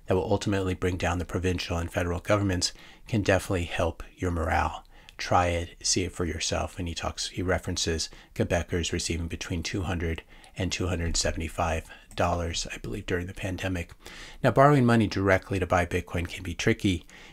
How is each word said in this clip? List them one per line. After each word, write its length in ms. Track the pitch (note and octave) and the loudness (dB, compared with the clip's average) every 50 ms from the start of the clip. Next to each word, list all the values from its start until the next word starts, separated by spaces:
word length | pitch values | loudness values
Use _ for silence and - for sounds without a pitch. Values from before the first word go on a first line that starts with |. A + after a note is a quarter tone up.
| - | -2
that 80 | - G2 | 2 2
will 160 | F2+ E2 - | 2 4 2
ultimately 440 | G2+ G2 - A2 G2+ G2 F#2+ F#2 F#2 | 2 2 2 2 0 2 2 0 0
bring 220 | - - F2+ F2+ | 0 0 0 0
down 220 | E2+ - E2+ E2+ F2 | 0 0 0 0 0
the 60 | F2 | -2
provincial 540 | - - F2+ F2 F#2 F2+ F2 - - - E2 | -4 -2 -2 0 0 0 0 -2 -2 -2 -2
and 120 | E2 E2+ | -2 -2
federal 300 | - - F2+ F2 E2+ E2+ | -2 -2 -2 -2 -2 -2
governments 520 | - - A2 G2+ G2+ G2 F2+ F2 F2 - - - - - - - - - | 0 2 2 2 2 2 2 0 0 -2 -4 -8 -18 -20 -20 -20 -6 -2
can 140 | - A2 | -2 2
definitely 420 | F#2+ - G2 F#2 - - G2+ F2+ E2+ | 4 4 4 2 2 0 -2 -2 -2
help 400 | D#2+ - - F2+ E2 E2 - - - - | -2 -2 0 0 0 -2 -4 -10 -14 -8
your 140 | - F#2+ F2+ | -4 -2 -2
morale. 540 | E2+ E2 D#2+ D#2+ D#2+ D#2+ D#2 - - - - - - - - - - - | 0 0 0 0 2 2 0 0 -4 -8 -12 -18 -20 -20 -20 -18 -14 -10
Try 280 | - - G#2+ F2+ F2 | -2 2 4 4 4
it, 240 | F2 E2+ E2+ E2+ - - - | 4 2 -2 -4 -6 -8 -6
see 220 | - - - G2+ F2+ | -2 -2 0 0 0
it 80 | E2 | -2
for 120 | - - F2+ | -2 -4 -4
yourself." 540 | D#2+ D#2 E2+ - - F2 E2 D#2+ D#2 - - | -4 -2 -4 -4 -2 -2 -2 -4 -4 -6 -6
And 80 | F2+ | -6
he 80 | F2 E2 | -6 -6
talks, 340 | - - E2 - - - - | -6 -6 -6 -6 -6 -8 -6
he 140 | - - | -6 -4
references 680 | F#2 F2+ F2+ D#2+ - - F2 - - E2+ E2 D#2+ - - - - - - - | -2 0 0 0 -2 -4 -4 -2 0 0 0 -2 -4 -6 -10 -14 -20 -8 -4
Quebecers 560 | - - - F#2 E2+ E2+ - - F2 E2 - | -4 -2 0 0 0 0 0 -2 -2 -2 -2
receiving 340 | - E2+ - - E2+ E2 E2+ | -2 -2 -2 -2 -4 -4 -4
between 380 | D#2+ - - - - F#2 E2 E2+ | -6 -6 -8 -6 -4 -4 -4 -4
two 180 | - - G#2 | -4 -4 -4
hundred 400 | F#2+ F#2+ F#2 E2+ E2+ E2 E2 - - - - - - - - | -2 -2 -2 -2 -2 -2 -4 -6 -8 -14 -20 -20 -20 -12 -6
and 140 | - F#2+ E2+ | -4 -4 -2
two 160 | - - F#2 | -2 -2 -2
hundred 300 | F2 F2+ E2 E2+ E2 D#2+ | -2 0 0 0 0 0
seventy-five 680 | - - D#2+ D2+ E2 D#2+ D#2+ - - F2 E2 D#2+ D#2+ - - - - - - - | 0 0 0 -2 -4 -6 -6 -4 -2 -2 0 -2 -2 -4 -8 -14 -20 -20 -8 -2
dollars, 520 | - F#2+ E2+ F2 F2 E2+ E2 F2 - - - | 0 0 0 0 0 -2 -2 -4 -4 -6 -6
I 60 | - - | -8 -10
believe, 280 | - A#2+ A2 G#2+ G2 | -8 -8 -8 -6 -4
during 200 | - F#2 F2 F2 | -4 -2 -2 -4
the 80 | F#2 G2 | -6 -8
pandemic. 580 | - - F#2+ F2+ E2+ - F#2+ F#2 E2+ E2+ - - - - - - - - - - - | -8 -6 -6 -4 -4 -4 -4 -4 -4 -6 -8 -14 -20 -20 -18 -18 -16 -16 -18 -6 0
Now, 80 | - C3 | 0 4
borrowing 360 | - C#3 C3+ D3 D3 C#3 B2 | 6 8 8 8 8 6 6
money 200 | A#2+ A#2 A#2 G#2+ | 6 6 6 4
directly 520 | F#2 - G2 G2 G2 F#2+ F#2+ - - G2+ F#2+ | 4 2 2 4 4 4 4 2 0 -2 -2
to 80 | F2+ | 0
buy 180 | E2+ G2 F2+ E2+ | 2 2 2 2
Bitcoin 440 | - - F2 E2+ - - F2 E2+ - | 2 0 -2 -2 -2 -4 -4 -4 -4
can 140 | - - | -6 -8
be 120 | F2+ F2+ E2+ | -8 -8 -6
tricky. 500 | - - - - - - G2+ F#2 D#2+ - - - - - - | 0 2 2 2 4 2 2 2 0 -2 -10 -20 -20 -20 -20